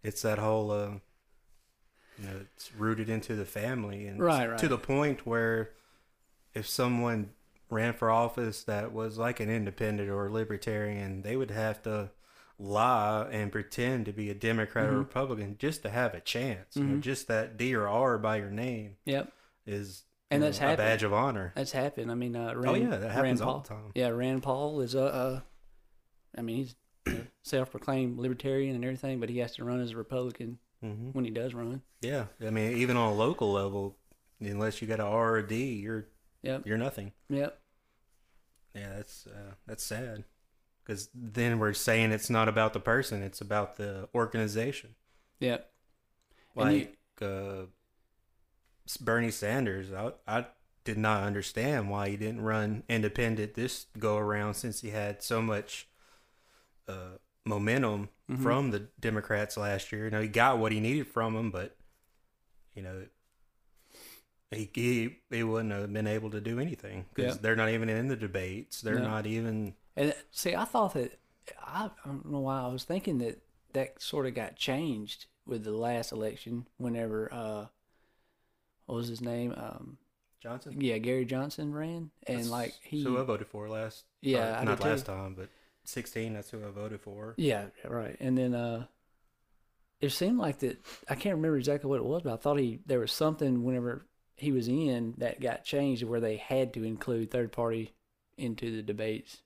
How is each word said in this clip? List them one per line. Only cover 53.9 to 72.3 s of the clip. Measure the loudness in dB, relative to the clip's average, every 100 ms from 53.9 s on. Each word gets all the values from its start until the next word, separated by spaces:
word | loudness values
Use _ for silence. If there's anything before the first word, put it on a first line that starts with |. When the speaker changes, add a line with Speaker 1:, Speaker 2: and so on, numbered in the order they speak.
| -2
Speaker 1:
go | 2 2
around, | 2 0 0 -2
since | -4 -6
he | -6
had | -4 -4 -4
so | -2 0
much, | 2 0 -2 -10 -12 _ -20 -20 _ _ _ _ _ _ -12
uh, | -12 -10 -16 _ _ -2
momentum | 0 2 4 2 0 -4 _ -6
Speaker 2:
Mm-hmm. | 0
Speaker 1:
from | 2 4 2
the | 0 -4 -6
Democrats | -2 0 0 0 0 -2
last | -2 -2 -4
year. | -4 -2
You |
know, | 0
he | 2
got | 6 6 6
what | 4
he | 2
needed | 2 0 0
from | 0 0 0
'em, | -2
but, | -4 -8 -10 -20 _ _ _ _ _ _ -20 -20
you | -14
know, | -12 -12 -14 _ _ _ _ _ _ _ _ -20 -20 -20 _ _ _
he, | -8 -6
he, | 0 2 2 0 -4 _
he | -2
wouldn't | 0 0 0
have | -2 -2
been | -2 0
able | 0 -2
to | -4
do | -4 -2
anything, | -2 -4 -8 -10 -8
'cause | -2 -2 0
Speaker 2:
Yep. |
Speaker 1:
they're | 2 4
not | 4
even | 2 2
in | 0 0
the | -2
debates. | -2 -4 -4 -6 -10 -8
They're | 0 0
Speaker 2:
No. | 2
Speaker 1:
not | 0 -2
even | -2 0 -2 -4 -8 _ 0
Speaker 2:
And, | 0 0 -8
see, | -4 -2 0
I |
thought | 0 2 2
that, | 2 -4 -6 _ _ -20 -16
I, | -8 -4 -6
I | -8 -8
don't | -8 -4